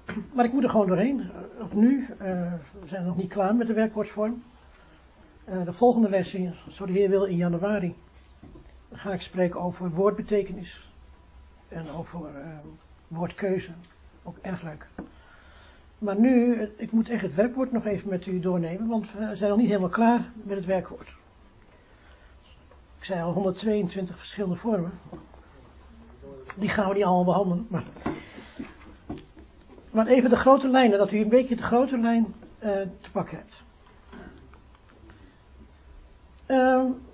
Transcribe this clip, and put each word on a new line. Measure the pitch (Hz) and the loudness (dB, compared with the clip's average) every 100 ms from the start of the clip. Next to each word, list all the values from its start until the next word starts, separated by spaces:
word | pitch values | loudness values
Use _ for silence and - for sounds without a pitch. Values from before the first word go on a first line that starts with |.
<clears throat> | - 214 - | -12 -10 -4
maar | 254 | 0
ik | 233 | 2
moet | 269 | 2
er | 240 | 2
gewoon | 220 190 | 2 4
doorheen. | 180 240 269 185 - - - | 4 2 0 -6 -10 -14 -12
Ook | 202 | -4
nu, | 202 233 277 226 - | 4 4 4 -2 -8
eh, | 190 180 175 170 - 202 | -6 -4 -4 -8 -12 -18
we | 170 | -12
zijn | 190 180 | -6 -4
nog | 175 | -4
niet | 190 | -4
klaar | 208 190 | -2 2
met | 233 226 | 2 2
de | |
werkwoordsvorm. | 214 220 214 208 208 214 247 - - - - - - - - - - | 2 0 0 -4 -2 -2 -4 -12 -20 -20 -20 -20 -20 -20 -20 -20 -20
Eh, | - 185 | -8 -6
de | 175 | -4
volgende | 175 240 226 214 | 4 4 6 4
les, | 190 175 | 2 0
in, | 190 180 175 - | -4 -6 -8 -16
zo | - 180 | -12 -2
de | |
Heer | 185 196 | 2 4
wil, | 190 | 4
in | 196 175 | 2 2
januari, | 175 170 202 208 175 - - - - - - - - - - | 0 0 0 0 -2 -6 -16 -20 -20 -20 -20 -20 -20 -20 -20
ga | - 202 | -12 -8
ik | 180 | -8
spreken | - 185 175 - | -6 0 0 0
over | 175 175 180 | -6 -4 -4
woordbetekenis. | 165 196 208 214 208 190 202 175 - - - - - - - - - - | 2 2 0 0 -2 -2 -8 -12 -16 -20 -20 -20 -20 -20 -20 -20 -20 -16
En | 170 160 | -12 -10
over, | 151 - 170 151 143 | -10 -12 -12 -12 -12
eh, | 160 156 156 160 - - - | -14 -16 -18 -20 -20 -20 -12
woordkeuze. | 165 175 - 196 185 175 170 - - - - | -6 -6 -2 -2 -2 -4 -14 -20 -20 -20 -20
Ook | 175 - | -18 -12
erg | 196 180 | -10 -8
leuk. | 165 151 - - - - - - - - - - - - | -10 -14 -16 -18 -18 -20 -20 -20 -20 -20 -20 -20 -20 -8
Maar | 202 196 | -2 2
nu, | 247 247 240 | 4 6 4
eh, | 226 214 - | 2 -2 -8
ik | 233 | -2
moet | 226 226 | 0 0
echt | 220 | -2
het | 180 | -2
werkwoord | 151 240 262 262 | 0 0 0 -2
nog | 233 214 | -2 -2
even | 196 202 | -4 -4
met | 180 190 | -6 -4
u | 180 | -4
doornemen, | 180 180 165 185 226 | 0 0 -2 -4 -4
want | 226 - | -4 -4
we | 202 214 | -8 -8
zijn | 190 202 | -2 0
nog | 202 | 2
niet | 220 | 4
helemaal | 202 180 | 2 0
klaar | 220 226 240 - | 2 4 4 0
met | - 196 196 | -10 -8 -6
het | 170 | -2
werkwoord. | 185 175 254 - - - - - - - - _ - - - - - - - - - - - | -2 -2 -12 -18 -20 -20 -20 -20 -20 -20 -20 _ -20 -20 -20 -20 -20 -20 -20 -20 -20 -20 -16
Ik | |
zei | - 185 | -8 -4
al, | 170 | -2
honderdtweeëntwintig | 175 190 180 220 208 180 190 180 - | -2 -2 -2 -2 0 -2 -4 -8 -10
verschillende | - - 190 175 | -12 -6 -4 -4
vormen. | 233 202 170 - - - - - - - - - - - - - - - - 190 | -2 -2 -2 -8 -16 -18 -20 -20 -20 -20 -20 -20 -20 -20 -20 -20 -20 -18 -16 -6
Die | 196 | -2
gaan | 202 190 | 0 0
we | |
niet | 202 | 0
allemaal | 185 180 | 2 4
behandelen, | 180 175 190 175 226 | 4 2 0 -2 -4
maar, | 165 - - - - - - - - - - - - - - - - - - - - - | -6 -8 -8 -8 -8 -10 -20 -18 -16 -16 -16 -20 -20 -14 -14 -16 -20 -20 -20 -20 -20 -2
maar | 220 226 | 0 6
even | 254 247 | 6 6
de | 240 | 6
grote | 262 277 269 | 8 6 6
lijnen, | 262 240 202 | 6 6 6
dat | 196 | 4
u | 214 | 2
een | 214 | 4
beetje | 247 262 240 | 4 4 -2
de | |
grote | - 240 277 254 | 0 2 2 0
lijn, | 226 233 220 - - - | 2 2 0 -4 -18 -8
eh, | 220 196 190 - | -4 -4 -4 -10
te | - | -8
pakken | 202 - 165 | -6 -6 -8
hebt. | - - - - - - - - - - - - - - - - - - - - - - - - - - - - - - - | -14 -20 -20 -20 -20 -20 -20 -20 -18 -20 -20 -20 -20 -20 -20 -20 -20 -20 -20 -20 -20 -20 -20 -20 -20 -20 -20 -20 -20 -16 0
Ehm, | 262 254 254 262 262 - | 4 6 4 2 -2 -10